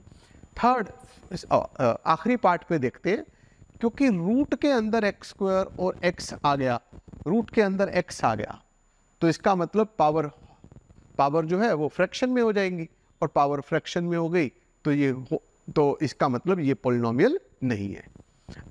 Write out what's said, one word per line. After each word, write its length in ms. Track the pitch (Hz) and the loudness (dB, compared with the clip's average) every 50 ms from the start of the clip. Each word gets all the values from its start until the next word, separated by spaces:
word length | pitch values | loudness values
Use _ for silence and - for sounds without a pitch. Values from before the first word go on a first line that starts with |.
| - - - - - - - - - - - | -20 -20 -20 -20 -20 -20 -20 -20 -20 -16 -6
थर्ड, 320 | - - 240 254 254 208 - - - - - - - - - | 0 2 2 2 2 -2 -6 -10 -20 -20 -20 -20 -20 -18 -14
इस, 120 | 190 - - | -14 -10 -4
अ, 120 | - - | 0 0
अ, 440 | 123 - - - - 131 117 110 - - | 0 0 -2 -4 0 0 0 0 0 0
आखिरी 300 | - 160 - - 214 254 | 0 0 0 0 -2 0
पार्ट 280 | 240 - 190 175 165 - | 2 2 2 2 0 -2
पे 140 | - 170 156 | -4 -2 -2
देखते 320 | 123 120 - - - 170 | -2 -2 -4 -4 -4 -4
हैं, 140 | 196 285 - - _ _ _ - _ _ - _ - - | -2 -4 -6 -12 _ _ _ -20 _ _ -20 _ -10 -4
क्योंकि 280 | 233 226 - - 277 262 | -4 -4 0 2 2 2
रूट 460 | 202 170 165 190 233 262 294 - 302 | 2 2 0 0 2 0 0 0 -2
के 140 | 247 - 294 | -2 0 2
अंदर 360 | 277 233 220 220 214 226 208 | 2 2 0 0 0 0 0
एक्स 240 | 202 - - - - | 0 -2 -4 -14 -16
स्क्वायर 380 | - - 202 190 190 190 190 - - - | -8 -4 -2 0 0 0 0 -2 -4 -4
और 180 | 180 185 - - 175 | -4 -4 -2 -2 -2
एक्स 300 | 180 175 - - - - - - | -2 -2 -4 -10 -12 -8 -2 0
आ 120 | 147 143 | 0 2
गया, 240 | 139 131 127 123 113 _ _ - - - - - - - | 2 2 0 0 -2 _ _ -20 -20 -20 -20 -16 -10 -4
रूट 240 | 143 185 233 220 - | -2 -2 -2 -2 0
के 120 | - 233 | 2 2
अंदर 260 | 208 196 190 190 202 - | 2 2 2 -2 -2 0
एक्स 360 | - 180 170 - - - - | 0 -2 -2 -2 -4 -2 0
आ 100 | 123 110 | 0 0
गया, 280 | 104 107 - - - _ _ _ _ _ _ _ _ _ _ _ - | 0 -4 -8 -10 -14 _ _ _ _ _ _ _ _ _ _ _ 0
तो 80 | 165 165 | 2 2
इसका 260 | 156 - - 214 196 | 2 2 2 2 2
मतलब 400 | 180 170 - - 208 220 214 _ - | 2 0 0 0 0 0 0 _ 2
पावर, 320 | 156 151 151 160 151 147 - - - - - _ - - - - _ _ - - - - - - | 2 2 2 0 -2 -4 -8 -16 -20 -20 -20 _ -20 -20 -20 -20 _ _ -20 -20 -20 -10 -2 0
पावर 260 | 139 143 147 165 160 | 0 2 2 0 0
जो 140 | 160 180 185 | 0 0 0
है 160 | 226 233 180 | 2 0 0
वो 140 | 147 151 139 | 0 -2 -2
फ्रैक्शन 420 | - - 180 185 - - 262 254 | 0 -2 -2 -2 -2 -4 -2 0
में 120 | 254 247 | 0 2
हो 100 | 233 226 | 2 2
जाएंगी, 360 | 202 208 196 185 180 170 165 - _ _ _ _ _ - | 2 0 0 -2 -2 -6 -8 -10 _ _ _ _ _ -4
और 60 | 165 156 | -4 0
पावर 320 | - 156 143 143 143 139 | 2 2 2 2 0 -2
फ्रैक्शन 440 | - - 165 156 - - - 180 170 | -4 -2 -2 -2 -2 -2 -4 -4 -2
में 140 | 175 170 170 | -2 -2 -2
हो 100 | 165 160 | -2 0
गई 240 | 170 180 165 208 _ _ _ _ _ _ - | 0 0 0 0 _ _ _ _ _ _ -2
तो 80 | 156 | 0
ये 180 | 143 143 143 135 | 2 2 2 2
हो, 320 | 123 131 127 - 160 - _ _ _ _ - - - | 0 -2 -4 -4 -6 -6 _ _ _ _ -12 -4 0
तो 220 | 160 147 139 - - | 2 2 2 2 0
इसका 260 | 160 135 - - 170 143 | -2 -4 -2 0 0 0
मतलब 320 | 120 120 - 170 196 180 | 0 0 0 -2 -2 0
ये 140 | 147 135 135 | 0 -2 -2
पॉलिनॉमियल 640 | - - 127 123 120 117 117 117 127 175 262 320 392 _ _ _ - 127 | 0 0 0 0 0 0 0 2 2 2 2 0 -2 _ _ _ -6 -4
नहीं 300 | 127 117 101 101 - - | -2 -2 -2 -4 -6 -8
है। 100 | - - - - - - _ _ _ _ - - - - - | -10 -16 -20 -20 -20 -20 _ _ _ _ -20 -20 -20 -8 -2